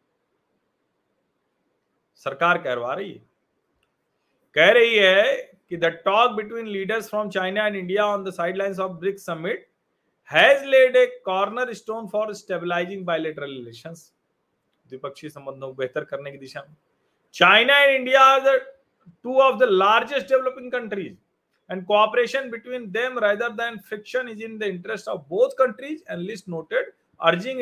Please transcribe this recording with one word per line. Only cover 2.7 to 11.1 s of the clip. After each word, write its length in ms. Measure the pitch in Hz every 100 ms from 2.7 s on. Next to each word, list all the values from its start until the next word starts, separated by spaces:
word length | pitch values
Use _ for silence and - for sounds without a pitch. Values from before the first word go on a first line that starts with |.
| 120 120
रही 200 | 151 202
है, 140 | 117 _ _ _ _ _ _ _ _ _ _ _ _ _
कह 180 | 147 175
रही 240 | 233 233 220
है 560 | 190 190 240 277 - _ _
कि 80 | 170
"The 140 | 165 165 196
talk 220 | 202 247
between 360 | 220 208 233 220
leaders 380 | 202 190 226
from 220 | 214 214 208
China 320 | 190 185 202
and 180 | 214 202
India 200 | 180 196
on 240 | 208 202 190
the 60 |
sidelines 480 | 180 170 190 196 190
of 100 | 190
brics 380 | 170 185 196 -
summit 280 | 160 175 370 _ _ _ _ _ _ _ 151
has 320 | 220 277 277
laid 220 | 269 254 247
a 100 | 247